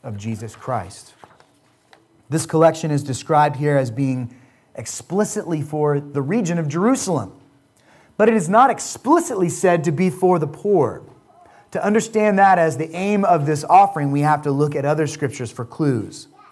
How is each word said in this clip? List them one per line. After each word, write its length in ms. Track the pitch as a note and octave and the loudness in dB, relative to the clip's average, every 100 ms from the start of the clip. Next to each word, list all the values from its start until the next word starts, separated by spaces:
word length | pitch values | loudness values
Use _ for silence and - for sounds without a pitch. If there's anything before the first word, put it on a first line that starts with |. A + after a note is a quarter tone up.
of 160 | B2+ G#2 | -14 -10
Jesus 360 | G#2+ G#2+ A2 | -8 -8 -10
Christ. 600 | - - A#2+ F2+ - - _ - _ _ _ _ _ _ _ _ _ - | -12 -8 -6 -8 -16 -20 _ -20 _ _ _ _ _ _ _ _ _ -6
This 160 | D#3+ | -4
collection 460 | D#3 D#3+ E3 D#3+ D#3+ | -2 4 4 4 -2
is 120 | C#3+ | -2
described 540 | C#3 B2 - D3+ D3 B2+ | -4 -8 0 2 2 0
here 200 | D3 C#3+ | 0 0
as 140 | B2+ | 0
being 460 | A2 C#3 B2+ B2 - _ _ _ | -2 -4 -4 -8 -14 _ _ _
explicitly 880 | - A#2 - - F3+ G#3 G#3+ F3 D#3+ | -14 -12 -14 -6 -2 -2 -4 -6 -6
for 360 | D3 D3+ D3 C#3+ | -4 -2 0 0
the 220 | C#3+ C#3+ | -2 -6
region 380 | C3+ A3 F3 E3+ | -2 -2 -2 -2
of 100 | D3 | -2
Jerusalem, 640 | D#3+ G#3+ C4 - D3+ G2 - _ _ _ _ _ _ _ - | 0 0 0 0 -4 -4 -12 _ _ _ _ _ _ _ 0
but 100 | A3 | 2
it 60 | |
is 160 | A3 D#3+ | 2 2
not 180 | G#3+ C4 | 4 4
explicitly 800 | A3 - - A#3+ E4 E4+ G#3 F3 | 2 -8 -6 2 2 2 -2 -2
said 340 | - F#3 F3 | 0 2 2
to 80 | E3 | 0
be 180 | D3 F#3 | 0 -2
for 280 | F#3 F#3 F3+ | 2 2 2
the 80 | D3+ | -2
poor. 560 | - G#3 F#3+ A#2+ F2 - - _ _ - - _ | -4 0 2 2 -2 -16 -20 _ _ -20 -20 _
To 140 | F3+ | -4
understand 540 | G3 A3 A3+ G#3+ G#3+ G3 | 0 0 0 0 2 4
that 200 | G3 F3+ | 6 6
as 180 | D#3+ C3 | 2 0
the 180 | D#3+ | -6
aim 300 | E3+ G3 G#3 | -4 -2 0
of 220 | G3 E3+ D3 | 2 2 2
this 180 | D3+ | -2
offering, 480 | - D3 G3+ D#3 C#3+ | 4 6 6 2 -2
we 80 | C#3+ | 0
have 220 | D3 D3+ | 2 0
to 100 | D3 | 0
look 240 | C#3 D3 D3 | 0 0 0
at 80 | |
other 220 | C#3 D3+ D3+ | -2 0 -2
scriptures 440 | - C3+ - A#2+ | -4 -6 -6 -10
for 140 | - | -10
clues. 640 | A#2 - D3+ A#2+ F#2+ - - _ - | -10 -2 -2 -2 -4 -14 -20 _ -20